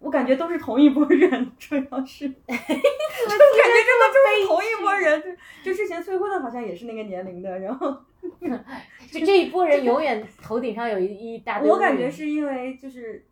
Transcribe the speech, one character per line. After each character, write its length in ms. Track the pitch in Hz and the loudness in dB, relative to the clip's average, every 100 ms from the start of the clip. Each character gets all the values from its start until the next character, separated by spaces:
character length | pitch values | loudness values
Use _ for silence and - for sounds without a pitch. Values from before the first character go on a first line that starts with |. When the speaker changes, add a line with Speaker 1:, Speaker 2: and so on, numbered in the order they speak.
Speaker 1:
我 100 | 285 | -4
感 160 | 277 247 | -2 0
觉 80 | |
都 140 | 269 330 | 0 -2
是 100 | 339 | -6
同 220 | - 262 | -4 4
一 100 | 294 | 4
拨 160 | 294 294 | 4 2
人， 460 | 277 349 240 - _ | 4 4 2 -4 _
主 200 | - 285 | -6 -6
要 280 | 277 262 | -4 -8
是。 240 | 262 - 285 | -10 -10 -12
<laughs> 0 | |
就 60 | - - | -12 -10
感 120 | 240 | -10
觉 1200 | - - 571 523 622 - 440 415 554 440 480 466 | -6 0 0 0 -8 -4 -2 6 8 8 6 6
真 140 | 466 480 | 4 4
的 100 | 466 | 6
就 300 | 539 539 427 | 6 6 4
是 40 | 381 | 2
同 100 | 330 | 0
一 240 | 440 440 | 0 -2
拨 120 | 403 | -2
人， 280 | 403 320 311 370 349 - - | 0 2 0 -4 -16 -20 -12
就， 60 | 370 | -8
就 60 | 381 | -6
之 100 | 381 | -6
前 160 | 339 | -6
催 140 | 359 370 | -6 -6
婚 140 | 403 | -4
的 100 | 370 | -6
好 100 | 240 | -6
像 100 | 240 | -8
也 140 | 214 | -10
是 100 | 175 | -10
那 100 | 233 | -12
个 80 | 220 | -12
年 200 | 208 180 | -10 -10
龄 160 | 185 175 | -10 -12
的， 160 | 190 185 | -12 -10
然 140 | 190 262 | -10 -6
后。 200 | 294 262 _ _ 359 - | -6 -8 _ _ -16 -10
Speaker 2:
<laughs> 680 | 339 240 254 262 - - 247 | -8 -8 -12 -18 -20 -20 -14
就 120 | 302 | -4
这 160 | 330 381 | 2 2
一 80 | 254 | 2
波 160 | 359 | 0
人 180 | 339 285 | 2 2
永 180 | 247 277 | 2 0
远 240 | 294 214 214 _ | -2 -4 -8 _
头 160 | - 233 | -8 -6
顶 160 | 254 | -6
上 140 | 208 233 | -6 -6
有 100 | 196 | -4
一， 80 | 190 | -4
一 320 | 202 226 226 | -6 -14 -12
大 220 | 233 208 | -8 -2
堆 80 | 302 | 2
人。 60 | |
Speaker 1:
我 60 | 381 | 2
感 160 | 370 254 | 2 0
觉 140 | 254 | -4
是 180 | 294 302 | -6 -6
因 160 | 302 | -4
为 320 | 285 254 262 262 | -4 -6 -10 -12
就 140 | 269 | -18
是 340 | 247 226 196 _ | -16 -16 -16 _